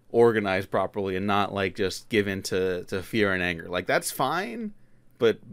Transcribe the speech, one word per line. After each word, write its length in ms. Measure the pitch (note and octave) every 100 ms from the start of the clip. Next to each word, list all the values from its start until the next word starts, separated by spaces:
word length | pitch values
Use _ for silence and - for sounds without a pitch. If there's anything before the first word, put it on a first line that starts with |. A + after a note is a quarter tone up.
| _
organize 540 | A#2 A#2 A2 G2+ F#2+ G2+
properly 500 | A2 F#2+ G#2 G2 F#2
and 100 | G2+
not, 260 | G2+ G2
like, 220 | G2 F#2+ F2+
just 340 | F#2+ - -
give 200 | G#2+ G2+
in 140 | F#2+ -
to, 400 | F#2+ F#2 F2+ -
to 180 | G2
fear 300 | F2+ A#2 G2+ F#2
and 80 |
anger." 260 | F2+ E2+ F2+
Like, 180 | F2+ F2
that's 240 | D#3 -
fine, 600 | - C3+ E3 G#3+ A#3 G#3+ - - - - -
but, 200 | A#2 G#2 -